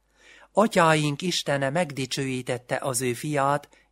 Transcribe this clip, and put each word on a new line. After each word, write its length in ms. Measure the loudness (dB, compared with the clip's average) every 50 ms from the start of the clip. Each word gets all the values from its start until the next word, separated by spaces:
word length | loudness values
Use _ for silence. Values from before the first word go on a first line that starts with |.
| _ _ _ _ _ -20 -20 -20 -20 _ 0
atyáink 680 | 2 2 4 4 4 6 6 6 4 2 0 -2 -4 -4
Istene 480 | -4 -4 -2 -2 -2 -2 0 0 0
megdicsőítette 1040 | 0 0 -2 -2 -4 -6 -6 -4 -4 -4 -4 -4 -4 -4 -4 -4 -6 -6 -6 -6 -6
az 240 | -4 -2 -2 -4 -2
ő 140 | -2 -2 -4
fiát, 540 | -4 -4 -4 0 0 2 2 2 0 -2 -8 _ _ _ _